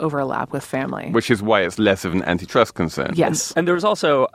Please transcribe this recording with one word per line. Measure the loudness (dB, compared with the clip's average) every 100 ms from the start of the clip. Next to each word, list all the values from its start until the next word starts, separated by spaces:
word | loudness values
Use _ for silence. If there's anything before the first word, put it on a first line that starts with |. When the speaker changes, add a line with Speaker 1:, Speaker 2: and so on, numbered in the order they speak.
Speaker 1:
overlap | -4 -2 -2 -4 -6
with | -8 -6
Family. | -6 -6 -8 -2
Speaker 2:
Which | 0 2
is | 0
why | 4 2
it's | 2 2
less | 2 2
of | 2
an | -2
antitrust | 0 -2 0 2 2
concern. | 2 -4 -2 -4 0
Speaker 1:
Yes. | 0 0 -4
Speaker 3:
And, | -2
and | 0
there | 0
was | 0
also, | 0 2 2 0